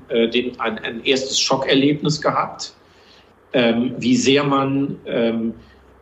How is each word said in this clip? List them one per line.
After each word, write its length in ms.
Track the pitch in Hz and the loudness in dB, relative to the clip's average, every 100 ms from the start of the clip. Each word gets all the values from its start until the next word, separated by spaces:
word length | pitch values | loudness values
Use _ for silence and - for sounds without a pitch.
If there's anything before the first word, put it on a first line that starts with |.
| - | -2
äh, 180 | 120 117 | 0 2
den, 320 | 123 123 - | 2 -2 -4
ein, 200 | 113 107 | -6 -6
ein 220 | 131 117 139 | -8 -4 0
erstes 340 | 127 - - | 0 0 -2
Schockerlebnis 800 | - - - 139 143 147 147 - | 0 0 2 2 2 2 -2 0
gehabt, 540 | 147 139 151 - - - _ _ - - _ _ _ | 0 -2 -4 -8 -14 -16 _ _ -20 -20 _ _ _
ähm, 400 | 135 117 117 127 - | 0 2 2 -2 -2
wie 180 | 117 120 | 0 2
sehr 260 | 123 139 | 4 2
man, 540 | 143 135 135 139 139 - - | 4 0 0 0 -2 -6 -6
ähm, 480 | 143 117 113 113 110 - - _ _ | -2 0 0 -4 -6 -16 -20 _ _